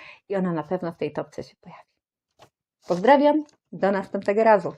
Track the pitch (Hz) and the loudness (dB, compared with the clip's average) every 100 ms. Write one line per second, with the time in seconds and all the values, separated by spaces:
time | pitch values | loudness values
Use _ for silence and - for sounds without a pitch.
0 | - - - 196 185 160 151 180 170 - | -20 -20 -8 -4 -4 -4 -6 -6 -8 -8
1 | 147 151 147 - - _ 175 - _ _ | -8 -8 -12 -12 -16 _ -20 -20 _ _
2 | _ _ _ _ - _ _ _ - 180 | _ _ _ _ -20 _ _ _ -6 -2
3 | 226 277 294 302 294 _ - 170 190 196 | 4 4 4 2 -4 _ -18 -4 -2 -2
4 | 190 202 202 202 226 208 165 | -4 -6 -2 2 4 4 2